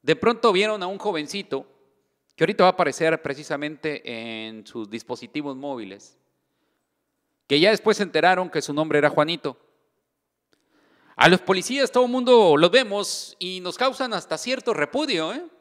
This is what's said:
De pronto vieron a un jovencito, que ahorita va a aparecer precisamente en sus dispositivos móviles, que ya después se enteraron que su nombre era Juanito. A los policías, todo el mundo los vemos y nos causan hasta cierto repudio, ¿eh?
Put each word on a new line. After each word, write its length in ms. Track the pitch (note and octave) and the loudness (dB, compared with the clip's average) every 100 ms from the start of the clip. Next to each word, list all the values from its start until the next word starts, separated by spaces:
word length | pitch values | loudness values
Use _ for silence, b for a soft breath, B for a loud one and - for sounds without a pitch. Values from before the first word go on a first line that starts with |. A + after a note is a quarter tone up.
De 160 | - D#3+ | 0 0
pronto 360 | A3+ A#3 A#3 | 0 2 2
vieron 300 | F#3 G#3+ G#3+ | 2 0 -2
a 40 | F3+ | -6
un 120 | G3 | -6
jovencito, 680 | G3 E3+ D3 G3+ F#3+ C3+ - _ _ _ _ _ _ | -4 -4 -6 -10 -8 -10 -10 _ _ _ _ _ _
que 100 | _ | _
ahorita 200 | C3+ G#3+ | -2 4
va 60 | F#3 | 4
a 20 | |
aparecer 480 | F3+ D#3+ B2+ D#3+ D#3+ | 4 -2 0 0 0
precisamente 800 | C#3+ C#3 D3+ C#3+ D3 D3+ D#3 D3 - A#2 A#2 A2+ A2 | -4 -10 -8 -8 -8 -8 -8 -8 -10 -12 -10 -12 -12
en 200 | A2 G#2+ | -14 -16
sus 220 | A#2+ G#2+ | -14 -10
dispositivos 680 | A2+ - B2 B2 D3+ C#3+ C3 | -12 -12 -14 -10 -10 -10 -10
móviles, 600 | C#3+ C3 G2+ G2 - _ _ _ _ _ _ _ _ _ _ _ _ _ _ | -10 -12 -12 -18 -20 _ _ _ _ _ _ _ _ _ _ _ _ _ _
que 140 | C#3+ | 2
ya 100 | F#3 | 4
después 260 | G#3+ A3 G#3 | 4 0 0
se 60 | |
enteraron 460 | G3 D#3 E3 F3+ F3+ | 0 0 2 2 -2
que 120 | D#3+ | -6
su 100 | - | -6
nombre 260 | D3 D#3 D3 | -4 0 2
era 120 | C#3+ | 2
Juanito. 480 | C#3 D3+ E3+ C#3+ B2 _ _ _ _ _ _ _ _ _ b b b b b b b | 0 -2 -2 -8 -12 _ _ _ _ _ _ _ _ _ b b b b b b b
A 120 | D3 | 6
los 120 | F3+ | 6
policías, 500 | - F#3+ F3+ C4+ C4+ | 2 -2 0 -2 0
todo 140 | B3 | 2
el 80 | B3 | 2
mundo 440 | B3+ B3 B3 G3 D3 | 0 6 6 8 6
los 140 | F3 | 6
vemos 680 | A3 B3+ G3+ F#3+ - - - | 4 2 -4 -4 -8 -10 -12
y 220 | F3+ F#3 | -12 -10
nos 160 | F3+ E3+ | -10 -2
causan 360 | C4 B3+ B3+ | -2 -2 -6
hasta 260 | G3+ - D#3 | -6 -6 -8
cierto 360 | - B3+ - | -4 -6 -2
repudio, 580 | D#3 D3 C4+ D4 F#3+ D#3+ | -2 -2 -2 -2 -2 -4
¿eh? 120 | B3 F4 _ | -8 -12 _